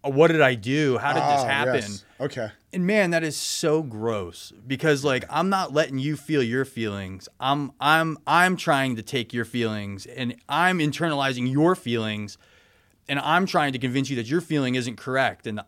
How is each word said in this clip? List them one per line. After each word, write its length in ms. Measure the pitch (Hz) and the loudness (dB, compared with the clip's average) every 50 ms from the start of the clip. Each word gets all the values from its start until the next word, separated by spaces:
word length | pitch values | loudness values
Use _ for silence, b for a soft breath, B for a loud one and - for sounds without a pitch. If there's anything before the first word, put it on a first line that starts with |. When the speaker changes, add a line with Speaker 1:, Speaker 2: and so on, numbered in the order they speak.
Speaker 1:
"Oh, 80 | - 139 | -6 0
what 180 | 135 139 160 165 | 6 6 6 6
did 120 | 165 156 | 8 6
I 140 | 143 131 127 | 6 6 4
do? 440 | 113 98 123 139 151 151 139 123 107 | 2 -2 0 0 2 4 2 2 2
How 140 | 123 143 | 2 0
did 100 | 147 - | 0 2
this 200 | 131 147 143 139 | 2 2 2 2
Speaker 2:
Ah, 40 | 127 | 2
Speaker 1:
happen?" 280 | 131 139 139 143 131 123 | 2 0 0 2 2 0
Speaker 2:
yes. 300 | 123 107 101 101 95 - _ _ - | 0 -2 -4 -8 -10 -14 _ _ -6
Okay. 300 | 131 147 - 131 113 104 - _ _ - | -6 -6 -4 -6 -8 -8 -10 _ _ -10
Speaker 1:
And 140 | - 185 175 | -4 -2 0
man, 240 | 185 214 214 196 170 | 2 4 4 2 4
that 100 | 170 165 160 | 2 0 0
is 120 | 156 143 | -2 -4
so 460 | - - - - - - 156 151 160 | -4 -6 -6 -4 0 2 2 2 2
gross 720 | 160 127 107 107 110 117 113 104 92 85 85 - - - - - - | 0 -2 -6 -4 -2 -2 -2 -2 -4 -6 -10 -14 -18 -20 -20 -18 -8
because, 360 | 127 135 127 156 156 147 135 | -6 -6 0 2 2 2 2
like, 220 | 139 147 131 123 - - | 2 0 0 0 -2 -2
I'm 180 | 147 156 175 190 | -2 0 0 2
not 240 | 196 190 180 131 | 0 0 -2 0
letting 260 | 135 151 160 131 135 131 | 0 0 0 0 -2 -4
you 180 | 135 151 151 | -2 -2 -4
feel 260 | 143 - - 156 143 | -4 -4 -2 0 0
your 240 | 123 113 120 135 131 | 0 0 0 -2 -2
feelings. 600 | 131 - 120 110 107 101 101 95 92 95 95 - - _ - | -4 -4 -4 -4 -4 -4 -6 -8 -8 -10 -12 -16 -18 _ -4
I'm, 320 | 131 131 143 147 143 127 - - | -2 -2 0 0 -2 -8 -8 -2
I'm, 380 | 135 147 156 160 160 160 151 - - | 2 4 4 4 2 0 -4 -6 -2
I'm 300 | 135 151 170 180 185 185 | 2 4 4 4 4 2
trying 400 | - - 165 147 135 135 131 120 | 0 0 0 2 2 2 0 -2
to 60 | 110 | -4
take 300 | 107 - 143 127 113 - | -6 -6 -6 -6 -6 -4
your 140 | - 120 113 | -6 -6 -6
feelings 580 | - - 120 117 110 107 104 101 98 101 95 - | -4 -2 -2 -2 -2 -2 -4 -8 -10 -10 -12 -14
and 320 | - - 131 127 120 123 - _ - | -14 -10 -8 -6 -8 -8 -10 _ -4
I'm 280 | 139 156 175 185 185 175 | 0 2 2 2 2 2
internalizing 680 | 151 147 135 - 170 165 147 139 135 135 127 123 123 127 | 0 -2 0 -2 -2 -2 0 0 0 -2 -2 -2 -2 0
your 240 | 131 147 156 175 185 | 2 4 4 4 2
feelings 600 | - - 120 120 113 110 110 107 104 104 104 - b b b b b b b b b b b b b b - | 0 -2 -4 -2 -2 -2 -4 -4 -6 -8 -10 -12 b b b b b b b b b b b b b b -6
and 100 | 139 143 | -4 -2
I'm 260 | 123 147 160 180 190 | 0 2 2 2 2
trying 260 | 185 - 170 147 139 | 2 0 0 0 0
to 60 | 131 120 | -2 -2
convince 320 | 131 127 123 139 135 123 | -4 -2 -2 -2 -2 -2
you 60 | 139 | -4
that 100 | 117 110 | -6 -4
your 160 | 117 151 180 | -2 -2 -4
feeling 320 | - - 156 147 131 123 123 | -2 0 -2 0 0 0 0
isn't 220 | 127 120 127 110 | -2 -4 -4 -8
correct 500 | - - 131 131 131 131 110 92 - - | -10 -8 -4 0 0 0 0 -2 -6 -10
and 160 | 113 107 104 98 | -8 -8 -8 -10